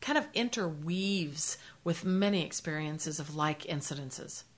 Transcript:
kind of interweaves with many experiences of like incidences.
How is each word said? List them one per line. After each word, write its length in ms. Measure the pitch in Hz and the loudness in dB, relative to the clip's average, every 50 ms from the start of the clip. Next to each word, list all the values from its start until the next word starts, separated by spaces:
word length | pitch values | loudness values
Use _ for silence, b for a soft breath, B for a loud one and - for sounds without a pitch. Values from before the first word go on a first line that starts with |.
kind 160 | - - 294 | -2 2 2
of 100 | 302 - - - | 2 2 2 0
interweaves 1300 | - 240 240 - 240 196 170 156 147 151 165 175 185 190 196 202 190 165 147 143 156 - - - B B B B B - | 0 0 0 0 0 0 0 -2 -2 -2 -2 0 0 2 2 2 2 0 -2 -2 -2 0 0 -2 B B B B B 0
with 180 | 175 170 - - | 0 0 2 2
many 400 | 190 185 190 202 202 202 185 160 | 2 4 4 6 6 4 4 2
experiences 800 | - - - - 170 151 151 156 151 151 156 - 160 151 151 | 0 -2 -4 -2 -2 -2 0 -2 -2 -2 -2 -2 -2 -2 -4
of 160 | 147 147 151 | -4 -4 0
like 280 | 151 151 151 151 151 - | 2 2 2 2 0 -2
incidences. 800 | - 165 143 135 - 139 139 139 131 - - - - - - - - - | -4 -4 -2 -2 -4 -4 -6 -6 -8 -8 -8 -10 -10 -10 -12 -12 -16 -20